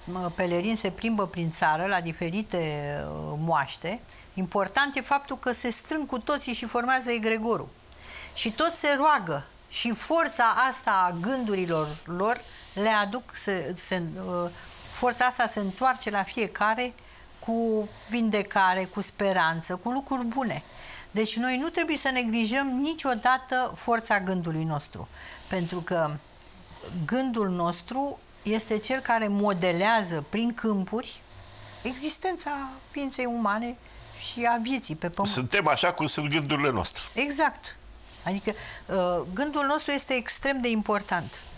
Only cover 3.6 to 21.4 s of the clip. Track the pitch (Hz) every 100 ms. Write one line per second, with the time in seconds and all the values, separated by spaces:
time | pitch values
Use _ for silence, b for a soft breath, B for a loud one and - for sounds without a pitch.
3.6 | 139 - 165 226 B B B - 185 208
4.6 | 190 - 285 277 247 285 285 262 - 233
5.6 | 247 226 - 311 277 254 233 294 - 240
6.6 | 226 240 240 262 247 233 220 226 226 202
7.6 | - - - B B B B - 226 -
8.6 | 320 330 294 285 302 285 175 143 - -
9.6 | - - 240 220 - 330 311 - 233 -
10.6 | 262 254 - 196 180 175 185 262 233 196
11.6 | 180 160 151 151 - 175 202 247 - B
12.6 | B - 208 214 202 240 - - - 190
13.6 | 151 180 - 185 170 156 185 175 175 175
14.6 | B B B - 247 226 254 247 226 -
15.6 | 196 185 262 247 - 208 185 - 208 -
16.6 | 208 220 247 - B B B - - 226
17.6 | 233 220 208 - - 240 226 208 196 208
18.6 | 185 185 185 - 196 - 202 185 160 165
19.6 | - 180 233 262 269 269 240 254 247 143
20.6 | - B B B B 202 214 220